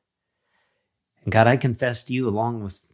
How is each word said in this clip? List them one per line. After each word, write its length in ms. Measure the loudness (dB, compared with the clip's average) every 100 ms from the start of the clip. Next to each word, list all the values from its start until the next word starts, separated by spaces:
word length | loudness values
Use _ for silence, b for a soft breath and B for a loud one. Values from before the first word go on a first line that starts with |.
| _ _ _ _ _ _ _ _ _ _ _ _
And 80 | 0
God, 160 | 4 4
I 120 | 4
confess 460 | 0 -2 -4 -4
to 100 | -6
you, 120 | -4 -2
along 380 | -2 -4 -4
with 160 | -10 -12 _